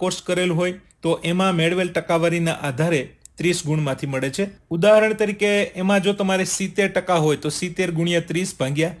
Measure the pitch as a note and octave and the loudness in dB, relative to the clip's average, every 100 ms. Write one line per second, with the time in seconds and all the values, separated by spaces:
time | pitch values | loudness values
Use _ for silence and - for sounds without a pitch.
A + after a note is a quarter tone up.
0 | F#3 F3+ - F3+ F3+ E3 F3+ F#3 - _ | -4 -4 -4 0 0 0 -2 -4 -14 _
1 | E3 E3 E3 F3 F#3+ F3 E3 F3+ F3+ E3+ | -2 -2 0 0 2 2 2 2 0 -2
2 | - E3+ E3+ E3+ E3 - D3 B2 E3 D#3+ | 0 2 2 2 0 -2 -4 -2 0 0
3 | B2 - - - D#3 F3 D3 D#3 D3 C3 | -2 -12 -18 -4 0 0 0 -2 -2 -4
4 | C#3+ C3+ C3+ C#3 G3 - - E3 G3 G#3+ | -4 -4 -4 -2 -6 -8 -6 2 6 6
5 | A3 G#3+ G#3 G3+ G3+ G3+ G3 F#3 F#3+ G3+ | 6 0 -2 0 0 0 0 -2 0 2
6 | F#3+ G3+ F#3+ F#3+ F#3 - G3 - G3 F#3+ | 2 0 0 0 0 -4 -4 -2 0 0
7 | F3 F3 D#3 C#3+ D3+ - F3+ E3+ F#3 D#3+ | 0 2 2 0 -4 -6 -6 -4 -2 0
8 | E3+ F3 E3 D#3+ F#3+ - C3 C#3+ D#3+ E3 | 0 0 -2 -4 -4 -4 -4 -2 -2 -4